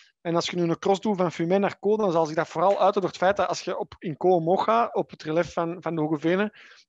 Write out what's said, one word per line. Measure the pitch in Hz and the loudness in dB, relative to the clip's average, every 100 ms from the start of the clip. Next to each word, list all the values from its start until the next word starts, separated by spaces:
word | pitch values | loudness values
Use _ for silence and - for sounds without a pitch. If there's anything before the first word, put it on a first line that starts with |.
| - _ | -20 _
En | 175 170 | -2 -2
als | 165 | -2
je | 175 | -2
nu | |
een | 170 160 | -2 0
cross | - 196 | 0 0
doet | 220 185 | 0 0
van | 180 | 0
Fumé | - 165 196 | 0 0 2
naar | 190 - | 2 -2
Co, | 196 214 | -2 0
dan | 208 | 2
zal | 165 160 | 2 0
zich | 160 | 0
dat | 156 | -4
vooral | 160 180 202 | 0 2 4
uiten | 190 208 | 4 2
door | 180 | -2
het | - | 0
feit | 180 196 | 0 2
dat | 180 | -2
als | 160 | -4
je | - 185 | -6 -8
op, | 202 - | -8 -10
in | 190 143 | -10 -2
Co | 180 | 2
omhoog | 180 165 190 | 2 2 0
gaat, | - 226 233 202 | 2 2 0 -2
op | - | -6
het | - | -8
relief | 156 160 170 | -4 -2 -2
van, | - 170 180 | -4 -6 -6
van | 165 165 | -6 -2
de | |
Hoge | 151 156 | -2 0
Venen, | 160 185 208 - - - | 0 0 0 -6 -20 -20